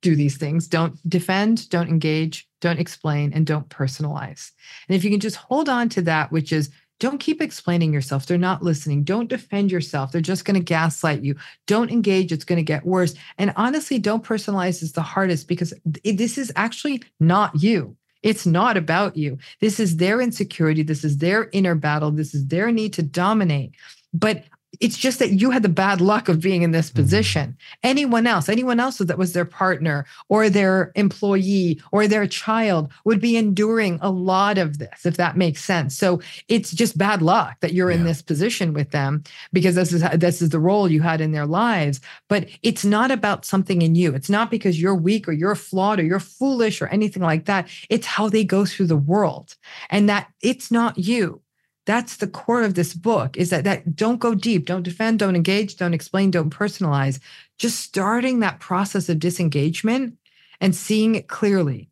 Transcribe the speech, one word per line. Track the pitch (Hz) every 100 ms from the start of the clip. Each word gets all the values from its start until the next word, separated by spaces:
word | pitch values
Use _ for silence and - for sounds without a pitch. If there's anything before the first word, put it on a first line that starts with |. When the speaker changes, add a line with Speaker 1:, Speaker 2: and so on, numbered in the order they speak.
Speaker 1:
do | 180 151
these | 143 131
things. | 151 160 165
Don't | 165 165 - 170
defend, | 175 175 185 208 226 -
don't | 175 170
engage, | 165 156 156 160 - - _
don't | 170 165
explain, | 165 - 156 147 147
and | 147 156
don't | 151 147
personalize. | - 135 - 151 147 - 143 - _ - - -
And | 190
if |
you | 196
can | 208
just | 220 -
hold | - 262 285
on | 254 233
to | 214
that, | 170 156 151
which | 160 143
is | 160 143 - _ _
don't | 233 285
keep | - 311
explaining | 311 - - 175 160
yourself. | 147 131 139 -
They're | 175
not | 180 185
listening. | 175 147 151 143
Don't | 143 202 233
defend | 254 - 202 202
yourself. | 180 - 143 135
They're | 175
just | 165 185 -
gonna | 196
gaslight | 170 165 165 - 165 147
you. | 139 139 - - -
Don't | 208 240
engage. | 233 202 190 180
It's | 165 -
gonna | 175
get | 156 151 -
worse. | 185 175 - - -
And | 202 -
honestly, | 233 302 294 262
don't | 208 226
personalize | - 220 214 196 185 175
is | 160
the | -
hardest | 160 - 190 165 -
because | 175 170 - - 147
th-, | 208 196
this | 233 240
is | 254 165
actually | 226 - 294 262 - _
not | 160 185 208 151
you. | 185 214 117 - _ _
It's | 208 220 180
not | 170 233 202
about | 156 165 202 156
you. | 147 135 - -
This | 214 202
is | 208 160
their | 185 220
insecurity. | 247 233 196 - 160 156
This | 151 147
is | 156 143
their | 170 208 220
inner | 196 190 165
battle. | 151 151 151
This | 151 147
is | 147 135
their | 160 220
need | 226 214
to | 208
dominate. | 156 170 185 220 185 143 135 - - - _
But | 165 214 208 - _ _ -
it's | 220 -
just | 254 254
that | 233
you | 190 247
had | 254
the | 208
bad | 165 190 190
luck | 185 208 214
of | 160
being | 175 185
in | 170
this | 160 160
Speaker 2:
Mm-hmm. | -
Speaker 1:
position. | - 196 214 165 131 - - -
Anyone | 247 269 285 233 233
else, | 202 151
anyone | 226 254 240
else | 262 240
that | 175 175
was | 185
their | 175 175
partner | - 190 175 160 143 139 - -
or | 214 220
their | 196 190 190 180 -
employee | 202 - 202 196 190 196 175 147 -
or | 202 208
their | 214 202
child | - - 220 220 175 151 - 208
would | 220
be | 240 226
enduring | 220 190 214 226 208 170
a | 196
lot | 190 185 185 202 202
of | 165 147
this, | 113 - 180
if | 170
that | 175 160
makes | 180 147
sense. | - 180 139 -
So | 196 175 - - -
it's | 233 -
just | 165 226 156
bad | 190 208
luck | 160 214 - -
that | 165
you're | 180 180
in | 170
Speaker 2:
Yeah. | 170
Speaker 1:
this | 151
position | - 147 208 233 175
with | 147 139
them | 147 135 151 147 - -
because | 185 180 175
this | 170
is, | 170 165 -
this | 175 175
is | 165
the | 160
role | 160 208 190
you | 156
had | 165 160
in | 156
their | 156 147
lives. | 170 233 208 147 135 - - _
But | 202 - -
it's | - -
not | 202 208 254
about | 254 208 196 -
something | 196 190 185
in | 165 165
you. | 175
It's | 135 135
not | 202 233
because | 226 202 160
you're | 180 190
weak | 165 214 202
or |
you're | 151 180 208
flawed | - 185 196 214
or |
you're | 160 190
foolish | - - 269 254 226 -
or | -
anything | 202 214 -
like | 170 160 147
that. | 196 175 - -
It's | - -
how | - 214
they | 220
go | 202 190 202
through | - 185
the | 156
world, | 139 196 185 135 - - - - -
and | 196 208
that | 202 - _
it's | 220 254 -
not | 233 233 175
you. | 180 240 185 - _ _ _ _ -
That's | 226 240 -
the | 202
core | - - 240
of | 220 180
this | 170
book, | 170 214 214 135 -
is | 175
that, | 170 175
that | 196 -
don't | 151 214 240
go | 240 214
deep, | 233 202 151
don't | 185
defend, | 180 175 220 226
don't | 202 180
engage, | 165 202 208 -
don't | 175
explain, | 170 - 165 196
don't | 175 156
personalize. | - 208 - 170 143 135 131 - - - _
Just | 233 233
starting | - - 196 233 254 247
that | 202 -
process | - 185 196 202 175
of | 160
disengagement | 170 175 170 147 147 165 220 247 254 - _ _ _ -
and | 190
seeing | 175 - 214 220 220
it | -
clearly | - 208 196 156 120 -